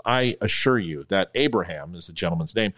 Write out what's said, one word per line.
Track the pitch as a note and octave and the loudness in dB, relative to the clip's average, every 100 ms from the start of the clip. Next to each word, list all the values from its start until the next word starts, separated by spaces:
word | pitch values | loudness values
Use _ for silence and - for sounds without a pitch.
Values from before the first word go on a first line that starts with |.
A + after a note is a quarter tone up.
| - | 0
I | B2+ B2+ - | 2 2 0
assure | A2 - - B2+ | -2 0 2 2
you | F2 D2+ C#2 | 0 -6 0
that | G2 F#2 | 0 2
Abraham | A#2 D3 A2+ F2 D#2 D2 F2 | 2 2 2 -2 -6 -10 -12
is | - | -12
the | |
gentleman's | D#2+ F2 E2 D#2+ A2 | -4 -2 0 -2 0
name, | G#2+ | 0